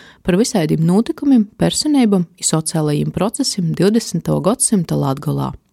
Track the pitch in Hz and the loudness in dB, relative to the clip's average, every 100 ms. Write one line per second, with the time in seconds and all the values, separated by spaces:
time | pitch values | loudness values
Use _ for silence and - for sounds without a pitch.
0 | - - - 233 254 202 156 156 160 190 | -20 -10 -2 0 2 0 0 0 2 2
1 | 240 320 285 254 208 - 170 - 302 285 | 0 -2 2 4 2 0 -2 0 0 2
2 | 226 196 170 _ - 160 156 160 151 147 | 4 2 0 _ -2 -2 -2 -2 0 0
3 | 151 - 196 - 269 - 170 156 185 226 | -2 -2 -4 -2 -4 -2 -4 0 2 2
4 | - 170 - 151 151 247 - 208 160 147 | -2 -6 -2 0 0 0 0 0 0 -2
5 | 143 139 143 139 135 135 _ | -2 -2 -4 -4 -6 -8 _